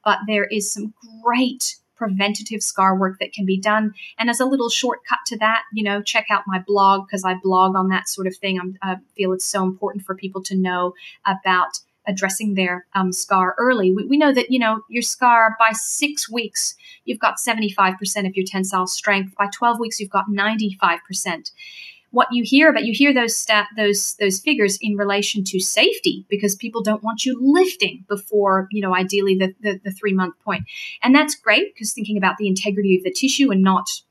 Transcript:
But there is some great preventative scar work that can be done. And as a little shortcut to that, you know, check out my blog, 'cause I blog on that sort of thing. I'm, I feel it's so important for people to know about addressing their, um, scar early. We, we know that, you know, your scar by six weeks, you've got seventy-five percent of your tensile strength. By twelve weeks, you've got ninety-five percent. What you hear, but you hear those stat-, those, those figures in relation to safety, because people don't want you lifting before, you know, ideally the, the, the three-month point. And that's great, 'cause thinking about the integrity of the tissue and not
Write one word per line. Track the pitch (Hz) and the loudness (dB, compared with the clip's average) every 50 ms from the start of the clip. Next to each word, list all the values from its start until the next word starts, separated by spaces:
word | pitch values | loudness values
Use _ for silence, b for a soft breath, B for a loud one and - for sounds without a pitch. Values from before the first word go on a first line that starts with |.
| _ | _
But | 214 202 - 208 208 | 0 0 0 -2 -2
there | 220 208 202 | -2 -2 -2
is | - - 214 202 - - | -2 -4 -6 -6 -6 -6
some | 208 208 214 - _ - 226 220 220 226 | -8 -8 -10 -12 _ -20 -20 -20 -4 -2
great | 240 240 247 262 254 254 254 - - - _ _ _ _ | 0 2 2 2 0 0 -4 -6 -6 -6 _ _ _ _
preventative | _ 233 214 190 190 196 202 208 208 214 - 226 214 | _ -4 -2 0 0 0 0 -2 -4 -6 -8 -8 -6
scar | - - - - 190 190 190 190 | -6 -6 0 2 2 4 4 4
work | 190 185 190 - | 0 0 -2 -4
that | - - - | -10 -10 -6
can | - 196 | -4 -2
be | 185 190 190 | 0 0 0
done. | 190 214 214 220 214 214 202 B B B B B | 2 2 2 2 2 0 -4 B B B B B
And | 226 240 | -2 -2
as | 233 233 | 0 0
a | 262 | 0
little | 262 277 269 240 233 | 0 2 0 0 0
shortcut | 233 - - 247 233 - _ - - - - | -2 0 0 -2 -2 -4 _ -6 -6 -4 -4
to | - 240 214 | -8 -4 0
that, | 214 220 226 226 - - 214 | 0 2 2 0 -2 -4 -6
you | 214 214 | -4 -2
know, | 202 202 202 202 | -2 -2 -2 -2
check | - - 233 214 - | -2 -2 -2 0 2
out | 214 196 - | 0 0 0
my | 196 190 185 | -2 -4 -6
blog, | 185 - 202 202 196 196 196 196 190 - | -2 0 2 4 6 6 4 4 0 -4
'cause | - 190 185 | -6 -4 -2
I | 190 185 | -2 -4
blog | 185 180 190 185 185 185 190 190 | -2 0 2 4 4 4 4 4
on | 190 185 190 | 2 2 2
that | 190 185 - - | 0 0 -2 -4
sort | - - 190 | -8 -4 -6
of | 190 185 | -6 -6
thing. | - - 196 190 185 | -4 -4 -4 -4 -4
I'm, | 180 185 190 190 - | -4 -8 -10 -8 -6
I | 190 185 190 _ _ _ | -6 -6 -6 _ _ _
feel | - 196 185 185 | -4 -2 -2 0
it's | 185 - | -2 -4
so | - - 202 190 | -4 -2 0 0
important | 185 190 190 - 196 - 202 190 | 0 -2 -2 -6 -6 -6 -8 -8
for | - 190 | -8 -10
people | 190 - 190 190 190 185 | -8 -8 -10 -10 -8 -8
to | - 190 | -4 -2
know | 190 185 185 180 180 180 180 180 B B B B B B | 0 0 0 0 0 -2 -2 -4 B B B B B B
about | 202 190 190 _ 190 185 180 175 - - - _ _ _ _ _ | -4 -4 -2 _ 0 2 2 2 0 -4 -12 _ _ _ _ _
addressing | - 202 190 196 190 190 - 214 214 202 | -6 -4 -2 -2 -2 -2 -2 -2 -2 0
their, | 190 185 180 180 180 180 _ _ | 0 0 0 -2 -4 -8 _ _
um, | 196 190 185 180 | -2 0 0 -2
scar | - - - 202 190 185 180 - - | -4 -2 0 2 2 2 2 0 0
early. | 233 254 254 226 190 185 190 | 2 2 2 4 4 2 2
We, | 196 208 | 2 0
we | - 269 294 | 0 2 4
know | 311 285 269 | 6 6 4
that, | 247 226 233 | 4 2 2
you | 254 254 | 0 2
know, | 240 220 220 220 - _ | 2 2 0 -2 -6 _
your | 220 240 226 | -6 -4 -2
scar | - - - 254 247 240 233 226 220 220 - | -2 -2 2 4 4 6 6 6 4 4 4
by | 226 220 220 | 2 2 2
six | 220 - - - - 294 294 294 - - - | 0 -6 -6 -4 -2 -2 -2 -2 -4 -8 -6
weeks, | 220 240 226 208 _ - - - - B B B B B B | -6 -6 -6 -6 _ -4 -6 -6 -6 B B B B B B
you've | - 247 220 | -8 -6 0
got | - 214 - - | 0 -2 -2 0
seventy-five | - 247 226 220 214 208 196 - 196 190 185 | -4 -2 -2 -2 -2 -4 2 2 2 2 2
percent | 185 202 190 - 208 196 | -2 -6 -6 -4 -4 -4
of | 196 190 | -2 -2
your | 190 185 | -2 -4
tensile | 190 - 190 190 190 196 185 185 185 | -4 -2 -4 -4 -2 -2 -2 -2 -2
strength. | - - - 214 202 196 196 190 _ - | -4 -4 -2 0 0 0 -2 -6 _ -4
By | 202 202 202 | -4 -4 -2
twelve | - 240 240 233 220 | -2 0 0 0 0
weeks, | 233 226 226 - | -4 -6 -6 -8
you've | 208 196 | -10 -4
got | - 196 185 208 | -2 -2 -2 0
ninety-five | 202 196 196 214 220 214 220 202 190 - - 180 170 170 - | -2 0 0 0 0 0 -2 -4 -2 0 0 0 0 0 -4
percent. | _ 190 - - 190 170 156 - - _ B B B B B B B B B B B | _ -10 -8 -6 -6 -6 -8 -10 -16 _ B B B B B B B B B B B
What | - 240 247 - | 2 2 2 4
you | 240 240 233 | 2 -2 0
hear, | - 262 277 311 320 285 | 4 4 6 6 6 4
but | 226 - | 4 0
you | 233 220 | -2 0
hear | 196 277 285 277 | 2 4 4 4
those | 254 233 226 226 | 2 2 0 -2
stat-, | - - - 220 208 202 - 220 | -4 -2 2 2 2 2 -2 -4
those, | 220 214 208 202 202 - - - - | 0 0 2 2 0 -2 -6 -4 0
those | 208 196 185 190 | 0 0 0 0
figures | - 311 294 - 214 196 190 - | 0 0 2 2 2 0 0 -2
in | - 214 208 | -4 -4 -2
relation | 202 202 196 196 202 202 202 - 214 190 | -2 0 0 0 0 -2 -2 -2 -4 -4
to | 190 - 185 | -2 -2 -2
safety, | 185 - - 208 254 403 466 - - - - 190 - _ | -2 0 0 2 2 2 0 0 -2 -4 -4 -4 -6 _
because | 202 202 202 202 190 | -4 -2 0 -2 -2
people | - - 226 220 233 | -2 -8 -8 -6 -4
don't | 190 214 214 214 - | -2 -2 -2 -2 -4
want | 220 226 220 - | -6 -6 -4 -4
you | 254 254 233 | -4 -2 2
lifting | 254 269 294 349 381 370 - - _ 175 - - 190 | 4 4 6 6 4 4 0 -6 _ -16 -16 -16 -8
before, | _ 202 202 - - 214 208 202 196 190 190 190 190 | _ -8 -8 -6 -2 0 2 2 4 2 2 0 -2
you | 208 208 | -4 -4
know, | 196 190 185 | -2 0 0
ideally | 180 190 185 196 202 196 196 190 | 0 0 0 0 0 2 2 2
the, | 190 190 190 190 _ 208 | 2 2 -2 -4 _ -6
the, | 208 196 190 _ | -6 -6 -6 _
the | 202 | -12
three-month | 190 - - 208 190 190 185 180 - _ _ | -12 -4 -4 -2 0 0 -2 -2 -6 _ _
point. | 214 185 - - B B B B B B B B | -6 -6 -6 -6 B B B B B B B B
And | 247 262 | 4 4
that's | 285 302 294 302 | 4 4 2 -4
great, | - _ 226 208 254 381 415 _ | -4 _ 2 2 2 2 -2 _
'cause | - 214 208 - | -10 -8 -8 -6
thinking | - 208 202 208 | -8 -6 -4 -2
about | 202 196 185 - | 0 0 0 0
the | - 214 | 0 0
integrity | 202 185 190 - 214 196 202 202 196 185 | 0 0 0 -2 -2 -2 0 2 4 2
of | 185 185 | 2 2
the | 185 | -2
tissue | 185 - - 262 - - 277 247 | -4 0 0 0 2 2 2 4
and | 196 190 190 | 4 4 4
not | 190 190 - - - - - _ _ | 4 4 2 0 -4 -10 -10 _ _